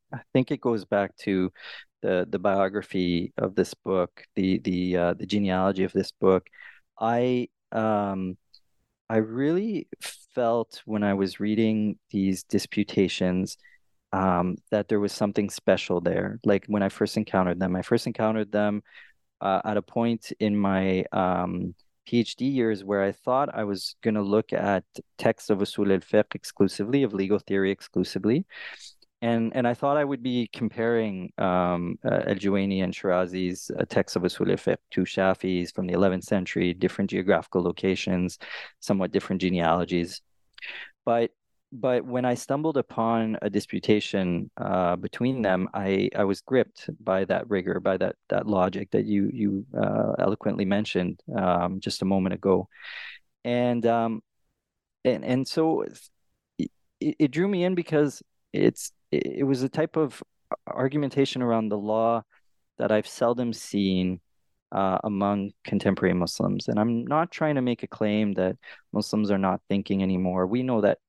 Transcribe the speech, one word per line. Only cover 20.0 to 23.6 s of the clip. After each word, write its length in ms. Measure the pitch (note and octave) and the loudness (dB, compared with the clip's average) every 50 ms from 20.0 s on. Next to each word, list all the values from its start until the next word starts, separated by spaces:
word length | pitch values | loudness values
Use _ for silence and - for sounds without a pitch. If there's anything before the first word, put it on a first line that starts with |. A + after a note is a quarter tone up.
| A#2 A#2 A#2 A2 - - - - | 0 0 0 -2 -4 -10 -6 -2
in 160 | G#2+ G#2 G#2 | 0 0 2
my, 500 | G#2 G2+ G2 F#2+ F#2+ F#2+ F#2+ F#2 F#2 F#2 - | 2 2 2 2 2 2 2 2 0 0 -2
um, 640 | - F#2+ F#2+ F#2 F2+ F2+ F2+ F2+ F2+ F2+ F#2 F2+ F#2 - _ _ _ _ _ | 0 0 2 2 2 0 0 -2 -4 -4 -6 -6 -8 -12 _ _ _ _ _
P 140 | - - A#2+ | -2 0 0
H 160 | A2 - - | 0 0 -2
D 100 | - B2 | -4 -2
years 380 | C#3 C#3 C3 A#2 A2+ G#2+ F#2+ G2 | -2 0 2 2 0 0 -2 -2
where 180 | G2 G2+ G2 | -2 0 0
I 120 | G2 G2 G2+ | 2 0 -2
thought 420 | - _ C3 B2+ C3 C#3+ - - | -4 _ -2 0 0 0 -2 -2
I 80 | - | -4